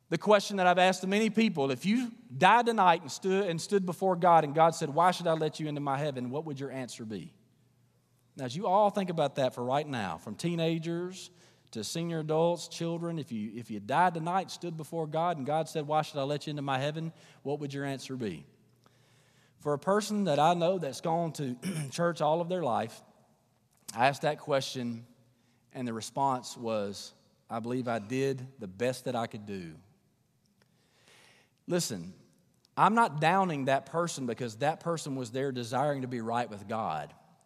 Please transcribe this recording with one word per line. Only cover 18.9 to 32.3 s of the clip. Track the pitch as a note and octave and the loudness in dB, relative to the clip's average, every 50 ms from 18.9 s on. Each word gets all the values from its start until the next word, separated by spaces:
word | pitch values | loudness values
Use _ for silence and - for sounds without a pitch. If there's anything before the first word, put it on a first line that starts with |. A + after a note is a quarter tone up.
| _ _ _ _ _ _ _ _ _ _ _ _ _ _ | _ _ _ _ _ _ _ _ _ _ _ _ _ _
For | - D3+ D3 | -4 -2 -2
a | C#3 | -2
person | - F#3 G3 G#3 G#3 G#3 G#3+ G#3 G3+ | 0 0 0 0 0 -2 -2 0 0
that | F3 C#3+ C#3+ | 2 4 6
I | D3 E3 F3 | 6 6 6
know | F3 E3 E3+ F#3+ F#3 | 4 2 2 2 0
that's | D#3+ C#3 B2 - | -2 -4 -6 -4
gone | - E3+ E3 E3+ E3+ E3 D3+ | -2 -2 0 0 0 -2 -4
to | - D3 B2+ B2 B2 - F#3 | -4 -4 -6 -6 -6 -6 -8
<clears throat> | F#3 D#3 D3 C3+ | -6 -6 -6 -6
church | - - E3+ E3+ E3 E3 | -2 0 0 0 0 2
all | D#3+ D3 D#3 E3+ | 2 2 2 2
of | F3 E3 | 0 -2
their | F#3 F#3 D#3+ | -2 -2 0
life, | B2+ A2 G#2+ G#2+ A2+ - - - _ _ _ _ _ _ _ _ _ _ _ _ _ _ _ _ - - | 0 0 0 -2 -4 -8 -14 -20 _ _ _ _ _ _ _ _ _ _ _ _ _ _ _ _ -8 0
I | A2+ B2+ C#3 | 4 4 4
asked | C#3+ - | 4 2
that | - D3+ D3+ D3 | 0 -2 -2 -2
question, | - - C#3+ C3+ C3 - - C3 B2 A#2+ A#2 A2+ A#2+ - _ _ _ _ _ _ _ _ _ _ _ _ | -2 0 0 0 0 -2 -4 -6 -4 -6 -6 -8 -12 -18 _ _ _ _ _ _ _ _ _ _ _ _
and | - C3 B2+ A#2+ | -10 -8 -6 -6
the | A2+ | -6
response | A2+ G#2 - - D3 C#3 C#3 C3 B2 A2+ - - B2 | -6 -8 -6 -2 0 0 2 0 0 -4 -8 -12 -8
was, | A#2+ A2+ A2 G#2+ G2+ G2+ G2 - - - - _ _ _ _ _ _ - | -4 -2 -2 -2 -2 -4 -6 -8 -12 -16 -18 _ _ _ _ _ _ -8
"I | A2 A2+ | -8 -6
believe | A2 A#2 B2 C3 B2 B2 | -4 -4 -4 -2 -2 -2
I | A#2 A2+ | -2 -4
did | G2+ G2+ B2+ C3 C3+ C#3 C3+ B2+ B2+ C3 - - | -4 -4 -2 0 0 0 -2 -4 -8 -14 -14 -14
the | G#2+ F#2 | -14 -12
best | F#2 G2 B2 B2+ B2+ - - | -6 -2 -2 -2 -2 -2 -4
that | C#3 B2 | -4 -4
I | A#2 A#2 | -2 -4
could | A2+ - A2 G#2 | -4 -6 -10 -10
do." | G#2 G2+ F#2+ F2+ E2 D#2 D#2 - _ _ _ _ _ _ _ _ _ _ _ _ _ _ _ _ _ _ _ _ _ _ _ _ _ - - - - _ _ _ _ _ _ _ | -10 -10 -8 -8 -10 -14 -16 -20 _ _ _ _ _ _ _ _ _ _ _ _ _ _ _ _ _ _ _ _ _ _ _ _ _ -20 -20 -20 -20 _ _ _ _ _ _ _
Listen, | - E3+ F3 E3 - A2+ F2+ E2 F#2 F#2+ - - _ | -2 0 0 0 -2 -4 -8 -10 -12 -14 -18 -20 _